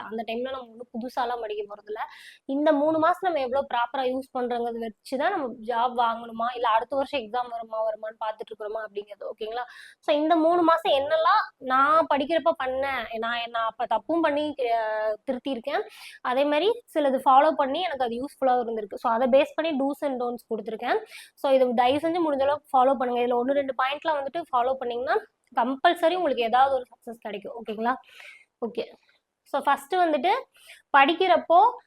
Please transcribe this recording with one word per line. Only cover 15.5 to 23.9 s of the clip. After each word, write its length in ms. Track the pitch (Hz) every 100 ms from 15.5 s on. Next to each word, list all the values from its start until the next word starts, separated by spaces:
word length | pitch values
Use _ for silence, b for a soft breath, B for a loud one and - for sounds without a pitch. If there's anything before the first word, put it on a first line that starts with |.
| 233 285 349 427 B B B 262
அதே 140 | 254 285
மாதிரி 160 | 294 392 480 -
சிலது 240 | 320 277 262
ஃபாலோ 260 | 269 262 311 311
பண்ணி 200 | 269 302 349
எனக்கு 180 | 269 240
அது 80 | 233
யூஸ்ஃபுல்லா 360 | 277 - 262 247
இருந்திருக்கு. 340 | 233 226 202 254
So, 60 | 247
அதை 140 | 226 254
பேஸ் 180 | 269 - -
பண்ணி 120 | 320 269
do's 180 | 277 285 294
and 100 | 254
don'ts 200 | 247 240 -
கொடுத்திருக்கேன். 480 | 220 208 220 240 427 - B B _
So, 60 | 285
இதை 120 | 269 254 240
தயவு 220 | 247 285
செஞ்சு 180 | 330 349
முடிஞ்ச 180 | 311 269 277
அளவுக்கு 260 | 294 _
ஃபாலோ 200 | 262 262 262
பண்ணுங்க. 220 | 247 240
இதுல 140 | 247 240
ஒண்ணு 160 | 254 285
ரெண்டு 160 | 269 254
பாயிண்ட்லாம் 400 | 262